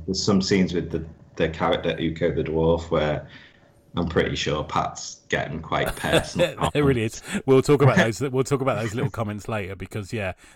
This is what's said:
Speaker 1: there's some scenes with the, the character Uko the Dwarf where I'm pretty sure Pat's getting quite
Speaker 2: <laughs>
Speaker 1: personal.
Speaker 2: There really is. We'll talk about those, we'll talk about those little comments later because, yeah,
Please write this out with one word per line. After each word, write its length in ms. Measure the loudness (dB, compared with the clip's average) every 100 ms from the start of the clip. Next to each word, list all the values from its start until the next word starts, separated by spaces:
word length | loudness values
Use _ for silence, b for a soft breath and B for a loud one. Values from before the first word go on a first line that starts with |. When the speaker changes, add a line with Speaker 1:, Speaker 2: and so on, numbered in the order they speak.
Speaker 1:
there's 180 | -4 -2
some 200 | 2 2
scenes 300 | 4 4 2
with 160 | 0 -2
the, 140 | -4 -6 -14 -12 -2
the 120 | -2
character 460 | 0 0 0 0
Uko 400 | -2 -2 0 -2
the 80 | 0
Dwarf 480 | 0 2 4 2 2
where 380 | 0 0 -2 -6 B B B B B _ -4
I'm 120 | -2
pretty 260 | 0 0
sure 300 | 0 -2 -2
Pat's 560 | -2 -2 -4 -6 -14 -16 -6
getting 320 | -4 -4 -6
quite 340 | -4 -2 -2 -2
Speaker 2:
<laughs> 0 |
Speaker 1:
personal. 760 | 0 0 0 -2 -2 0 -2
Speaker 2:
There 100 | 2
really 200 | 2 2
is. 180 | 0 -6 B -4 4
We'll 160 | 4
talk 200 | 6 6
about 140 | 6 6
those, 220 | 4 2
we'll 220 | -2 -2
talk 200 | 0 0
about 180 | 0 -2
those 120 | -2 -2
little 140 | -4
comments 360 | -4 -6 -6 -6
later 300 | -6 -6 -10
because, 360 | -10 -10 -8
yeah, 200 | -6 -6 -8 B